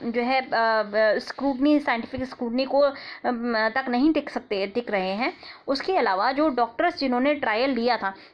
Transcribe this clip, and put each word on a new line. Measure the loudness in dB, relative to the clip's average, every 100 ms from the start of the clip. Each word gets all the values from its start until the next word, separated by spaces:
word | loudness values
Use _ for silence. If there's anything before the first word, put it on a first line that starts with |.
जो | -4 -2
है, | 0 0
अ, | 0
अ, | 2 2 2 2 2 4 2
स्क्रूटनी, | -2 -4 -2 2 4 4
साइंटिफिक | 2 -2 -4 -8
स्क्रूटनी | -8 -6 -4 -2 0
को, | 2
अ, | 2 0 -10 -8 -4 -4 -2 0 0
तक | -2 -2
नहीं | 2 4
टिक | 2 -2
सकते, | -8 -4 -4 -2
टिक | -4 -2
रहे | -2 -2
हैं। | -2 -4 -6 -14 -10 -4
उसके | -2 0 0
अलावा | 2 2 0
जो | 2 0
डॉक्टर्स | 2 -2 0 -2 0
जिन्होंने | 0 2 2 0
ट्रायल | 0 0 0 0
लिया | 0 0
था, | -2 -8 -14